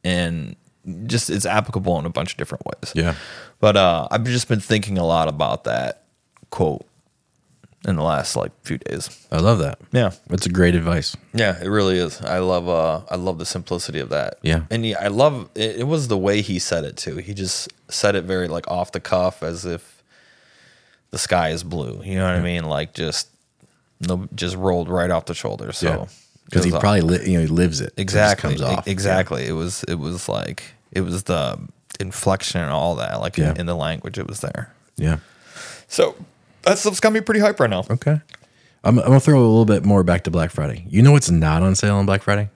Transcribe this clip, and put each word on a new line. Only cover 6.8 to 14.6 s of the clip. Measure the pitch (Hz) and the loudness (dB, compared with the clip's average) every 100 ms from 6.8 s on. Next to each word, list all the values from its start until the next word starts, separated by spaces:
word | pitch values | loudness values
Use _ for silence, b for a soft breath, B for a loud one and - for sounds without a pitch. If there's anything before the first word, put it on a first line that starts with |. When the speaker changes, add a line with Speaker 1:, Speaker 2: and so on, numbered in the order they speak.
| - _ _ _ _ _ _ _ _ _ - | -12 _ _ _ _ _ _ _ _ _ -4
Speaker 1:
in | 85 | 0
the | |
last, | 78 73 - - | 0 0 -2 -4
like, | 50 _ | -6 _
few | - 76 | -10 -8
days. | - 87 - - _ | -6 -10 -10 -16 _
Speaker 2:
I | - | 0
love | 92 110 | 2 2
that. | 71 - - | 0 -6 -2
Speaker 1:
Yeah. | 127 104 - - | 0 0 -4 -6
Speaker 2:
That's | 90 87 | -4 -2
a | |
great | 90 87 87 | 4 4 4
advice. | 82 85 78 - _ | 0 -2 -4 -10 _
Speaker 1:
Yeah, | 110 107 87 | -2 0 0
it | 90 | -2
really | 104 95 92 | 2 2 2
is. | 85 - | -2 -6
I | - 90 | -4 -2
love, | 92 90 87 | 0 0 0
uh, | 85 80 80 - | 0 0 -2 -6
I | 90 | -6
love | 90 82 | -4 -6
the | 82 | -8
simplicity | 92 - 87 - 76 | -8 -6 -6 -6 -8
of | 64 | -4
that. | 71 50 - | -4 -4 -6
Speaker 2:
Yeah. | - 80 | -2 -2